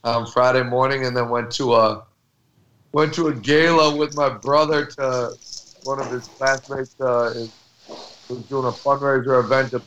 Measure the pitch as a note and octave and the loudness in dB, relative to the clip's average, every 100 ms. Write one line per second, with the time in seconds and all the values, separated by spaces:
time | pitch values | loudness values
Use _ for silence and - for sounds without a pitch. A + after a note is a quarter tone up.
0 | A#2 A#2 G#2+ - B2+ B2+ B2 B2 C3 C#3 | -2 -2 -2 2 4 4 0 0 0 0
1 | B2+ B2 A#2 A#2+ A#2 - B2+ A2+ A2 G#2+ | -2 -2 -2 -4 -4 -4 2 4 4 0
2 | - _ _ _ _ _ _ _ _ D3 | -12 _ _ _ _ _ _ _ _ 0
3 | D#3 D#3+ D#3 C3 G#2 D3+ E3 E3 D#3 D3 | 0 0 -2 -2 2 2 4 4 2 0
4 | D3 D3 C#3 A#2 B2+ D3 D3+ D3+ C#3+ - | -4 0 -2 -2 0 2 2 0 -2 -6
5 | C3+ B2+ A#2+ - - - - _ C3 C3+ | -4 -2 -4 -8 -18 -18 -20 _ -8 -6
6 | C3+ B2 - - C3+ C3+ - C3+ B2+ _ | -6 -8 -10 -4 -2 -2 -4 -10 -10 _
7 | C3 A#2+ A#2 A#2 A2+ - _ _ - - | 0 0 0 -4 -10 -14 _ _ -20 -20
8 | - - - B2 A2 C3+ B2 A2+ C#3+ C#3 | -18 -20 -14 -14 -6 -4 -4 -2 0 0
9 | C#3 C3+ B2+ B2+ A2+ C3 B2+ B2 | 2 0 2 2 4 0 0 -6